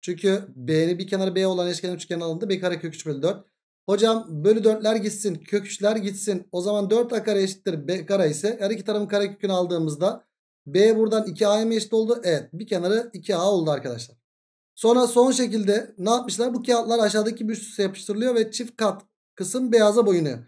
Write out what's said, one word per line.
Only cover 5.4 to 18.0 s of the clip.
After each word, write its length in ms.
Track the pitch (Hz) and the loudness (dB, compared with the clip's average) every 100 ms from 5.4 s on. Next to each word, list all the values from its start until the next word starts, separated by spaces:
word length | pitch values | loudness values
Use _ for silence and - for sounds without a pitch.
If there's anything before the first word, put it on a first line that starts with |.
| - 202 196 | -4 -4 -4
üçler 300 | - 202 220 | -2 0 0
gitsin. 520 | 196 196 - 190 - | -4 -6 -4 -4 -4
O 100 | 180 | -6
zaman 280 | 180 208 196 | -2 -2 2
dört 240 | 220 240 | 2 2
A 100 | 226 | -2
kare 200 | 214 202 | 0 0
eşittir 440 | 190 190 - 160 143 | 0 -2 -6 -6 -4
B 180 | 185 165 | -6 -2
kare 240 | 196 165 | 2 2
ise 280 | 151 202 240 | 2 -4 -2
her 120 | 202 | -4
iki 140 | 220 196 | -4 -2
tarafın 220 | 208 202 | -4 0
karekökünü 440 | 202 202 202 196 | 0 -2 -4 -2
aldığımızda 760 | 185 175 175 156 147 185 202 _ _ _ _ - | 0 0 0 -2 0 -2 -2 _ _ _ _ -4
B 320 | 160 214 220 | 4 4 6
buradan 300 | 220 214 208 | 2 0 -2
iki 200 | 156 208 | 0 2
A'ya 180 | 208 226 | 2 2
mı 80 | |
eşit 200 | 226 214 | -2 0
oldu? 280 | 226 220 240 | 0 0 0
Evet, 260 | 185 151 - | 0 -2 -4
bir 140 | 165 214 | -14 -6
kenarı 420 | 185 175 220 233 | -2 0 0 -2
iki 220 | 180 160 180 | -12 -4 0
A 160 | 185 | 2
oldu 200 | 196 156 | 2 0
arkadaşlar. 460 | 143 127 120 - _ _ _ _ _ _ - | -2 -4 -10 -12 _ _ _ _ _ _ 0
Sonra 320 | 220 240 240 | 4 4 4
son 240 | 240 254 | 4 4
şekilde 640 | 254 240 220 196 202 - - | 4 0 0 0 0 -2 -6
ne 120 | 185 | 0
yapmışlar? 440 | 240 247 196 247 | 0 0 -4 -2
Bu 100 | 240 | -2
kağıtlar 360 | - 233 214 233 | 0 0 2 2
aşağıdaki 480 | 214 208 214 233 220 | 2 2 -2 -4 -6
bir 60 | |
üst 160 | 226 - | -6 -10
üste 140 | - | -4
yapıştırılıyor 520 | 190 196 | -4 -4